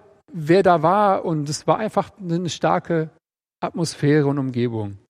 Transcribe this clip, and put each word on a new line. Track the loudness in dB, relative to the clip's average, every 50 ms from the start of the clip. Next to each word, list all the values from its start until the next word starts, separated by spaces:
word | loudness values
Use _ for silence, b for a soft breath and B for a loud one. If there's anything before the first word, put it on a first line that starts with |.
| -16 _ _ _ _ _
wer | -12 -4 0 4 4 6 6
da | 6 4 4
war, | 4 2 2 2 2 2 2 0 -2
und | -2 -4 -4 -4 -4
es | -8 -4 -2 0
war | 0 0
einfach | -2 -4 -2 -2 -4 -4 -6 -12
eine | -8 -4 -4 -4 -4 -4
starke | -6 -2 0 0 0 0 -2 -2 -2 -2 -2 -4 -8 _ _ _ _ _ _ _ _ _
Atmosphäre | -10 -8 -4 -4 -4 -4 -4 -2 2 2 4 4 4 2
und | 0 -2
Umgebung. | -4 -4 -4 -2 -2 -2 -2 -4 -8 -8 -10 -14 _ _